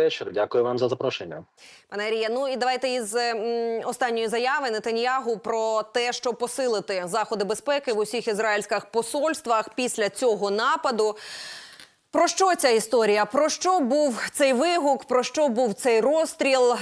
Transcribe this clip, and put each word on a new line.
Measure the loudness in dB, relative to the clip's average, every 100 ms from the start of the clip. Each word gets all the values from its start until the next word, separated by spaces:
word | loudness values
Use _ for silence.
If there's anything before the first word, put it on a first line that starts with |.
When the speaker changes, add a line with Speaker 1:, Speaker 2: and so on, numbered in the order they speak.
Speaker 1:
вечір. | 2 0 -6
Дякую | -2 0 0
вам | 0 0
за | 0
запрошення. | -2 -4 -6 -8 -12 -14 _ -20 -20 _
Speaker 2:
Пане | -6 -4
Арія, | -2 -2
ну | -2 -4
і | -2
давайте | -2 -2 -2
із, | -2 -4 -2
м, | -2 -2 -2 -2 -2 -4
останньої | -6 -2 -2 -2 -2
заяви | -2 0 0 -2
Нетаньягу | -4 -4 -2 -2 -2 -2 -4
про | -2 -2 0 -2
те, | -2 -2 -2
що | -2 -4
посилити | -4 -4 -2 0 0 -2 -4 -2
заходи | -2 -2 -2
безпеки | -2 -2 -2 -2 0
в | -2
усіх | -2 -2 -2
ізраїльських | 0 0 0 0 -4 -2
посольствах | -4 -2 0 0 -2 0 0 0
після | -2 -4 0 -2
цього | 0 0 2 0
нападу. | 0 0 0 0 2 0 0 -10 -14 -14 -16 -18 -20 -20 _ _
Про | 2 2
що | 4 2
ця | 4 4
історія? | 4 2 2 4 4
Про | 2 2 0
що | 0 2 2
був | 2 2 2 0 -4
цей | 2 2
вигук? | 4 2 2 2 0
Про | 2 0
що | 0 2 2
був | 2 0
цей | 0 2 4
розстріл? | 4 2 0 0 2 4 4 2